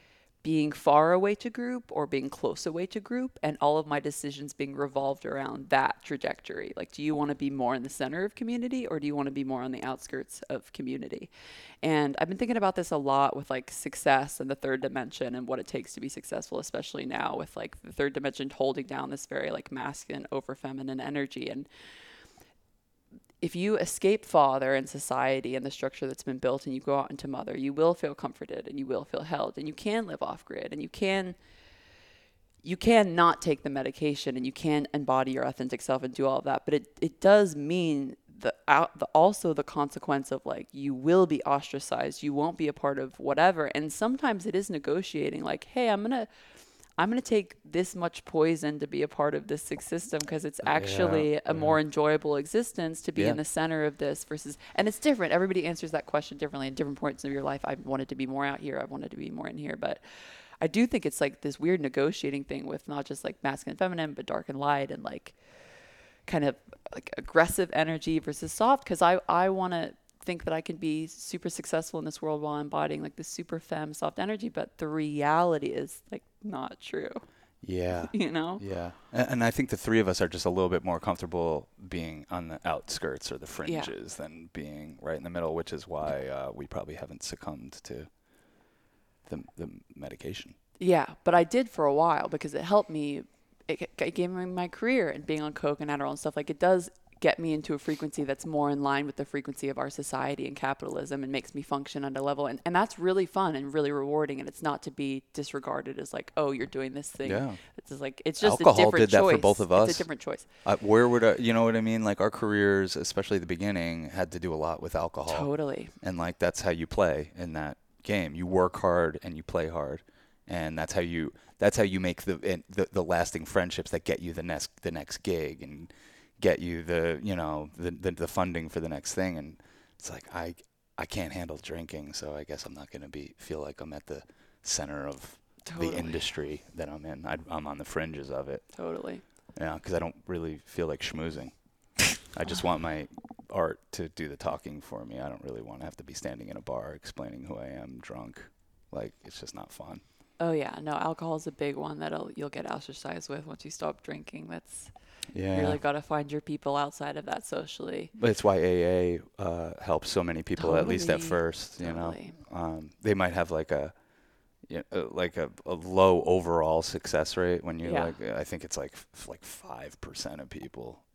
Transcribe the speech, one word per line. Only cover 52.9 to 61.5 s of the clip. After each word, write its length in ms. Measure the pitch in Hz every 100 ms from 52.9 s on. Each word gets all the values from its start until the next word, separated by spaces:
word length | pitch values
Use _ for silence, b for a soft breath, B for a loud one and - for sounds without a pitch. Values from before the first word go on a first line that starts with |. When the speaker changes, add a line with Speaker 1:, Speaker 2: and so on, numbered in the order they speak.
| 165
Speaker 1:
to 100 | -
be 100 | 156
Speaker 2:
Yeah. 80 | 117
Speaker 1:
in 60 | 151
the 60 |
center 400 | 151 - 160 156
of 140 | 151 143
this 260 | 143 147
versus," 340 | - 151 143 147 B B
and 100 | 208
it's 100 | -
different. 340 | 302 247 175
Everybody 320 | 175 190 185 160
answers 240 | 165 160
that 140 | 156 -
question 300 | 151 - 143
differently 300 | 147 143 135
in 60 |
different 240 | 135 143 139
points 260 | 147 131
of 80 | 139
your 100 | 139
life. 180 | 139 139
"I've 220 | - 139 -
wanted 220 | 135 135
to 40 |
be 120 | 135 131
more 180 | 135
out 160 | 139 139
here. 180 | 147 135
I've 100 | 135
wanted 200 | 139 -
to 40 | -
be 140 | -
more 180 | - -
in 80 | 156
here." 200 | 147 -
But 240 | - - B B B B B B
I 60 | 160
do 200 | 208 240
think 200 | 240 151
it's, 140 | -
like, 200 | 143 -
this 180 | 147